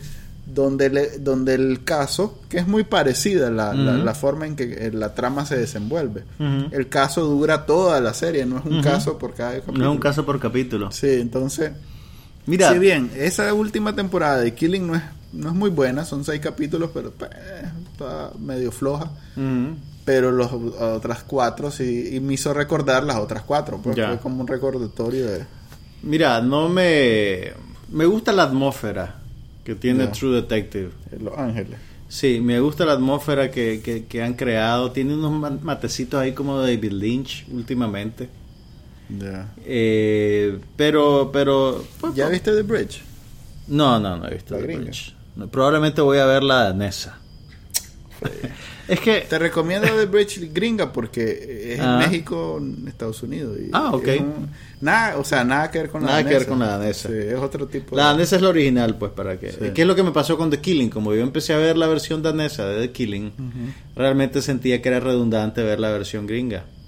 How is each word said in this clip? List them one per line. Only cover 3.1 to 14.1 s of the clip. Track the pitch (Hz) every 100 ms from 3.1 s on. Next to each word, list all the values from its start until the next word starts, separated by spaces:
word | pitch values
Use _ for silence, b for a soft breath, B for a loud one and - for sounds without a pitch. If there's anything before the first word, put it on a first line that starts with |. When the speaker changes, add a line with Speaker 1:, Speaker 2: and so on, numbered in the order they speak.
| 123 208 180 123
Speaker 1:
la, | 110 107
la, | 139 131 127
Speaker 2:
Ujú. | 175
Speaker 1:
la |
forma | - 139 147 156
en | 147
que, | - - 113
eh, |
la | 110 104
trama | - 123 143 147
se | 131
desenvuelve. | 110 107 107 165 131 101 - -
Speaker 2:
Ujú. | 147 139 143
Speaker 1:
El | 143 123
caso | 147 139 175 156
dura | 143 151 151 151
toda | 165 185 143
la | 117
serie, | 113 165 151 127
no | 131
es | 151
un | 156
Speaker 2:
Ujú. |
Speaker 1:
caso | 143 139 147 156
por | 123
cada | - 120
Speaker 2:
No | 131
es | 180
Speaker 1:
capítulo. | 135 135
Speaker 2:
un | 147
caso | 143 147 139
por | 139
capítulo. | 113 127 127 110 101
Speaker 1:
Sí, | - 139
entonces, | 127 120 131 131 - 156 147 B B B B B - -
Speaker 2:
Mira. | 180 185
Speaker 1:
si | 175
bien | 196 160 120 127
esa | 160 202 208
última | 208 214 214 214 208
temporada | 190